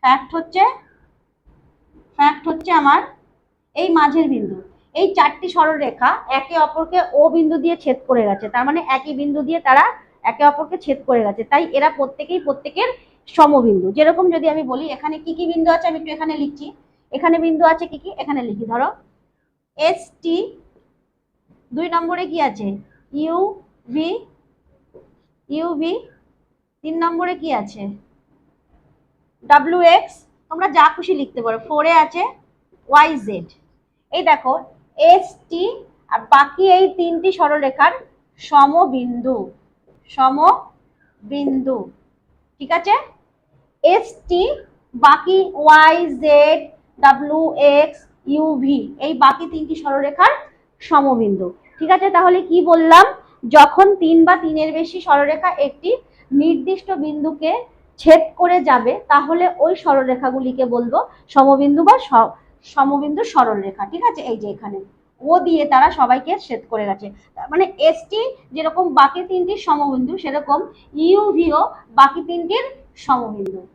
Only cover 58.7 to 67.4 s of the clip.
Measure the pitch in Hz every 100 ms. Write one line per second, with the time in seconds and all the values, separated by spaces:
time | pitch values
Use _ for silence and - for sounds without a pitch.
58.7 | 247 226 403 - 285 277 330 359 359 302
59.7 | - 330 277 262 254 262 254 254 254 254
60.7 | 240 240 285 480 _ _ 277 269 277 285
61.7 | 285 339 494 - 262 220 - _ _ -
62.7 | - 277 285 294 302 453 302 233 208 196
63.7 | 196 202 339 480 359 247 226 208 202 214
64.7 | 196 196 _ _ _ 269 349 359 330 294
65.7 | 262 294 320 247 254 294 403 - 226 -
66.7 | 220 202 196 208 - _ -